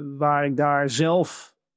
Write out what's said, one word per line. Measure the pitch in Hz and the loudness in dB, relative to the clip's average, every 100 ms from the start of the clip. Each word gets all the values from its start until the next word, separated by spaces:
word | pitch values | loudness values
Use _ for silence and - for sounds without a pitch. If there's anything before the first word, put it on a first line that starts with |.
| 147 139 | -8 -2
waar | 147 143 143 | 0 2 0
ik | 131 | 0
daar | 147 143 143 | 2 2 0
zelf, | 120 160 175 170 - - _ _ | 0 2 2 0 -4 -18 _ _